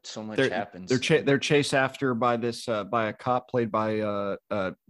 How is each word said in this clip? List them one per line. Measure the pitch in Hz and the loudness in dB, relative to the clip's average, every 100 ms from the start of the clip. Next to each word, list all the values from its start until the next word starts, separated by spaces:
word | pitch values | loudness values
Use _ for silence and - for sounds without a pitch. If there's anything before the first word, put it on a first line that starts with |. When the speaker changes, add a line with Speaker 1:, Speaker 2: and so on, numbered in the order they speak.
Speaker 1:
so | - - | -14 -12
much | 107 107 | -6 -2
Speaker 2:
They're, | 131 | 0
Speaker 1:
happens. | 95 101 90 92 | 0 -6 -10 -2
Speaker 2:
they're | 127 | 0
cha-, | - 156 | 4 2
they're | 117 139 | 4 2
chased | - 147 139 | 4 2 4
after | 139 131 - 135 | 2 2 0 -2
by | 123 120 120 | 2 2 2
this, | 120 117 - | -2 -4 -4
uh, | 107 98 | -4 -2
by | 120 107 | 0 -2
a | |
cop | 104 - 123 - | -2 -2 -2 0
played | 127 117 | -2 0
by, | 110 110 107 | 0 0 0
uh, | 107 101 101 95 - | -2 -2 -4 -6 -4
uh, | 104 92 - - | -4 -2 -6 -6